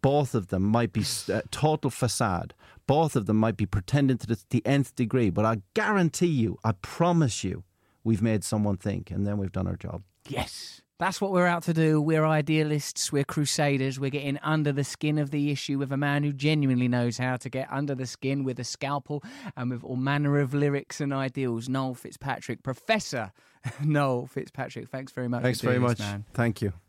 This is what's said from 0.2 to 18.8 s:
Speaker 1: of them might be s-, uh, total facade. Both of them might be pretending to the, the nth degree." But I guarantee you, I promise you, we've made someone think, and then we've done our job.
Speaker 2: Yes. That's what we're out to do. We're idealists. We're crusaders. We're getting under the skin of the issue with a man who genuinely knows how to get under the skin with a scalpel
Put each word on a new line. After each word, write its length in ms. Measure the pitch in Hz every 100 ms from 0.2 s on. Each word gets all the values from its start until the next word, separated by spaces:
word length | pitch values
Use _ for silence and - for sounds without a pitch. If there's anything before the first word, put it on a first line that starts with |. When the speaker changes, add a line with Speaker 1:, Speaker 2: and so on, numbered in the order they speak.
| 139
Speaker 1:
of 140 | 120 90
them 140 | 95
might 300 | 98 113 117
be 80 | -
s-, 260 | 101 - -
uh, 140 | 107 -
total 400 | - 151 156 139
facade. 640 | - 123 - 113 87 - - - - -
Both 280 | 139 160 131
of 100 | 98
them 100 | 107
might 200 | 110 104
be 80 | 104
pretending 500 | 101 90 147 139 127
to 80 | -
the, 160 | 113 -
the 140 | 120 113
nth 280 | 139 135 -
degree." 340 | 120 131 113
But 140 | 85
I 180 | 107 113 -
guarantee 520 | - 208 208 170 - 175
you, 320 | 147 110 -
I 80 | 110
promise 720 | 104 - - 170 170 147 -
you, 200 | 92 92 - _ _ _
we've 180 | 113 110
made 220 | 113 107
someone 320 | - 110 104 95
think, 340 | 104 95 92
and 160 | 92 101
then 120 | 101
we've 140 | 95
done 140 | 92 92
our 100 | 92
job. 260 | 87 85 95 _ -
Speaker 2:
Yes. 520 | - - - - - _ _
That's 200 | 180 185
what 100 | 196
we're 160 | 185 175
out 160 | 175
to 100 | 165
do. 280 | 160 160 156
We're 260 | 151 160 156
idealists. 840 | 156 147 156 151 151 - - -
We're 100 | 147
crusaders. 760 | 139 - 143 - 147 139 135 131
We're 100 | 135
getting 260 | 143 139 139
under 300 | 151 156 147
the 100 | 139
skin 340 | 139 - 147 151
of 120 | 143
the 220 | 147 143
issue 260 | 139 - 139
with 140 | 139
a 40 | 135
man 280 | 143 143
who 80 | 147
genuinely 560 | 139 143 156 139 123 123
knows 300 | 123 120 113
how 180 | 127 127
to 120 | 127
get 200 | 131 131
under 240 | 135 143
the 100 | 135
skin 380 | 127 - 131 139
with 160 | 131 123
a 60 |
scalpel 580 | 123 -